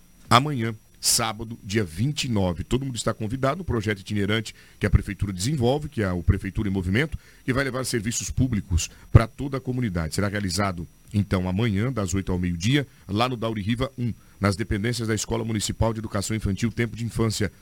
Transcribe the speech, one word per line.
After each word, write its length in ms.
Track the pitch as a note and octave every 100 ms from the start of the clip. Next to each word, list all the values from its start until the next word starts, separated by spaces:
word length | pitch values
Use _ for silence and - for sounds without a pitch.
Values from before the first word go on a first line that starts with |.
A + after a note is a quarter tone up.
| - - -
amanhã, 460 | A#2 D3 C3+ A2+ A2 - -
sábado, 560 | - - A2+ G#2+ A2+ A#2
dia 220 | G2+ A2
vinte 400 | F2+ D#2+ C#3 D3
e 40 | C3
nove. 360 | G#2 F2+ D#2+
Todo 200 | - B2+
mundo 120 | C3+ A2+
está 180 | A#2+
convidado, 480 | - A2 C3 C3 F3
um 20 |
projeto 360 | E3 A#2 G2+ G2
itinerante 560 | F#2+ G#2 G2 A2+ A2 - - -
que 60 | G2+
a 40 |
Prefeitura 420 | - - G2 G2
desenvolve, 560 | F2+ A2+ D#3 A#2 D3 D3+
que 140 | A2+
é 80 | F#2+
o 120 | F2+
Prefeitura 460 | F2 G2+ G2 G#2+ G#2
em 40 |
Movimento, 440 | F#2+ F2+ G#2+ D#3 - - -
que 80 | -
vai 100 | B2+
levar 220 | C3+ B2+
serviços 440 | B2+ A#2+ G2+ A#2 G2+
públicos 640 | - C3 G#2+ - E2+ - - -
pra 160 | A#2 A2+
toda 300 | - C3+ C3+
a 20 |
comunidade. 560 | B2+ B2+ A#2 F2 D#2+ -
Será 100 | G2+
realizado, 640 | G#2 G2 E2+ G2+ E2+ D#2+ - - G#2
então, 320 | F#2+ G2 F2+
amanhã, 440 | F#2 A#2 G2 B2
das 200 | A2+ F#2+
oito 200 | G2 F#2+
ao 60 | F2+
meio-dia, 500 | F2+ E2+ G2+ D3 C3 - -
lá 220 | G2+ B2+
no 80 | A#2+
Dauri 260 | A2+ A2
Riva 260 | F#2+ A#2+ C3 -
um, 160 | A#2+ - - -
nas 160 | G2 F#2
dependências 500 | G2+ G#2+ A2+ A#2 A2
da 80 |
Escola 300 | G#2+ - A#2
Municipal 480 | A2+ G#2+ - - A#2
de 80 | A2
Educação 340 | A2 G#2 F#2+
Infantil 380 | A2 G#2 F#2+ A#2
Tempo 240 | A#2 A#2 G#2+
de 80 |
Infância. 480 | A#2 - A2+ G2+ G2+ -